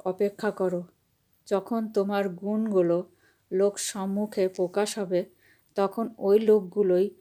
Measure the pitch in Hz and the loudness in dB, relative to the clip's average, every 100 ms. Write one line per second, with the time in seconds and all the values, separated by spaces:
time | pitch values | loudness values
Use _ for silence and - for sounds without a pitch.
0 | 185 185 202 202 214 202 185 175 175 _ | -6 -2 -4 -2 -4 -2 -2 -2 -8 _
1 | _ _ _ _ - 196 190 226 220 214 | _ _ _ _ -2 -2 -2 -4 -2 -2
2 | 196 202 196 170 196 220 220 190 175 170 | 0 0 -2 -4 -4 -2 0 2 2 0
3 | - _ _ _ - 185 202 202 - 208 | -2 _ _ _ -4 0 0 0 -8 -6
4 | 190 196 208 214 185 190 175 202 208 - | -4 -2 -2 0 -2 0 -2 -2 -4 -4
5 | 185 175 196 _ _ _ _ - 196 214 | -2 -2 -4 _ _ _ _ -2 -2 -2
6 | 226 - 196 208 220 214 185 208 190 180 | -8 -2 2 4 6 4 2 0 2 2
7 | 202 - | 2 -4